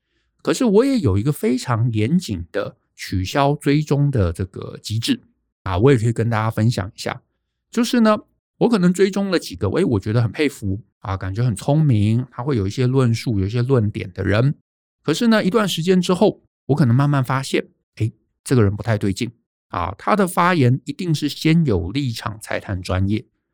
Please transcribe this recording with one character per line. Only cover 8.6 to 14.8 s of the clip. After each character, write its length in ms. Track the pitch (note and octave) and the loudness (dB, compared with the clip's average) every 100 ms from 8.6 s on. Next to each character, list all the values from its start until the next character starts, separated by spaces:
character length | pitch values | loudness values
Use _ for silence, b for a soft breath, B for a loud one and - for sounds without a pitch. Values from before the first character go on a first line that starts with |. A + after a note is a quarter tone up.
| G#3+ | 0
可 100 | A3+ | 4
能 140 | F3+ | 2
追 180 | F#3 G3 | 2 0
踪 220 | G3 G3 | 0 -2
了 80 | E3+ | -2
几 160 | - - | -4 -6
个， 140 | G2+ | -2
诶， 160 | A#2+ F3 | 0 0
我 120 | G#2+ | 0
觉 140 | G#2+ | 0
得 100 | A2+ | 0
很 80 | A2+ | 0
佩 200 | F2+ D3 | 0 -2
服 320 | - G2+ G2 - _ | -2 -6 -6 -8 _
啊， 160 | - F#2+ | -8 -6
感 180 | G2+ | -6
觉 80 | F#2+ | -4
很 140 | B2 G2 | -2 -2
聪 260 | - D3 | 0 2
明， 460 | D#3 G#2+ G#2 A2+ B2+ | 2 4 2 0 -2
他 140 | - | -8
会 140 | B2+ B2+ | -4 -2
有 100 | G2 | -2
一 20 | |
些 160 | G#2+ B2 | -2 0
论 280 | C3+ B2+ | 2 2
述、 260 | A#2 - G#2 | 0 -2 -2
有 60 | F#2+ | -2
一 40 | |
些 120 | A#2+ | -2
论 280 | A#2+ C3 G#2 | 0 2 0
点 220 | G2+ G2+ | -2 -8
的 100 | F#2+ F#2+ | -6 0
人。 300 | G2+ C3 D#3 _ _ | 2 2 -2 _ _